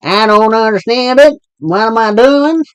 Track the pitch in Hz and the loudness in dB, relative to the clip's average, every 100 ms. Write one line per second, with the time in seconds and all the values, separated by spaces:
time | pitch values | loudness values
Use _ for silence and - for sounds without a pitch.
0 | 143 196 220 214 220 226 220 208 190 240 | -4 -2 2 2 2 0 -2 -4 -4 -4
1 | 247 254 294 294 _ _ 156 180 220 226 | -2 4 4 2 _ _ -6 -4 -2 -2
2 | 220 208 254 285 285 330 302 | -2 2 2 2 -2 -4 -6